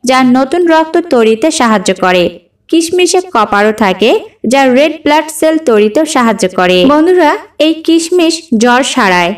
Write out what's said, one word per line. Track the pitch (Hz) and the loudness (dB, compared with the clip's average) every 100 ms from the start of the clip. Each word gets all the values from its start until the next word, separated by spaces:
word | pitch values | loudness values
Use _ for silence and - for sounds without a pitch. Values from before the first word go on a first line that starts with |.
যা | 247 262 254 254 | 0 0 2 2
নতুন | 269 349 349 | 0 0 2
রক্ত | 320 320 339 339 | 2 0 -4 0
তৈরিতে | 262 220 220 311 | 0 2 0 -2
সাহায্য | - 240 214 185 185 | 0 0 0 -2 -2
করে। | 185 180 170 170 _ _ _ | 0 0 0 -6 _ _ _
কিশমিশে | 330 330 359 359 370 370 | -2 -2 -2 0 -2 -2
কপারও | 240 208 202 214 214 | -2 0 0 0 0
থাকে, | 208 185 226 415 427 _ 220 | -2 0 0 0 -4 _ -2
যা | 277 262 | 0 2
রেড | 247 311 311 | 2 0 -2
ব্লাড | 294 302 302 | -2 0 -2
সেল | - 320 320 | -2 -2 0
তৈরিতেও | 311 214 214 247 | 0 2 2 0
সাহায্য | 311 262 233 208 180 | -2 0 0 0 -2
করে। | - 180 180 180 | -2 0 2 2
বন্ধুরা, | 294 330 359 302 415 - - | 2 2 2 2 0 -10 -2
এই | 302 320 | -2 -2
কিশমিশ | 320 330 330 359 330 330 - 220 | 0 0 0 0 0 -2 -4 0
জ্বর | 240 247 277 | 2 2 0
সারায়। | 254 202 180 175 | -2 0 0 0